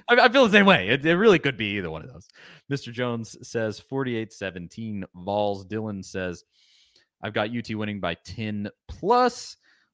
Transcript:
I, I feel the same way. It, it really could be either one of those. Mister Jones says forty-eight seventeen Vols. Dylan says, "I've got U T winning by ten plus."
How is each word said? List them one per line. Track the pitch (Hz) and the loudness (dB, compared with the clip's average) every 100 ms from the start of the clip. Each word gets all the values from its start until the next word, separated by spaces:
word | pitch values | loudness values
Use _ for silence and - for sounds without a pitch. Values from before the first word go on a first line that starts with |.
| - | 2
I, | 240 | 4
I | 247 | 6
feel | 254 | 6
the | 233 | 6
same | 208 196 | 8 8
way. | 170 92 | 6 4
It, | 135 147 | 0 2
it | 175 | 4
really | 226 175 | 6 6
could | 143 107 | 4 -2
be | 107 104 | -2 -2
either | 87 | -4
one | 78 | -8
of | - | -12
those. | 82 - _ - - _ | -18 -20 _ -20 -20 _
Mister | 139 - | -8 -6
Jones | 120 123 117 110 - | -6 -4 -4 -8 -14
says | - 117 110 104 | -8 -4 -4 -6
forty-eight | - 135 131 113 110 | -8 -6 -4 -4 -6
seventeen | - 95 90 85 - 113 104 92 | -8 -10 -8 -14 -12 -10 -8 -10
Vols. | 90 90 101 104 98 | -10 -4 0 0 -2
Dylan | 98 107 110 101 | -6 -8 -6 -8
says, | 92 95 92 85 _ _ _ _ _ _ _ _ | -8 -6 -6 -8 _ _ _ _ _ _ _ _
"I've | 107 | -8
got | 107 107 | -4 -4
U | 120 | -4
T | 110 | -6
winning | 107 107 101 | -6 -6 -4
by | 90 85 | -6 -6
ten | - 95 110 104 104 - _ | -10 -10 -6 -6 -6 -10 _
plus." | - 175 240 247 - - - _ _ _ | -8 0 2 2 0 -14 -18 _ _ _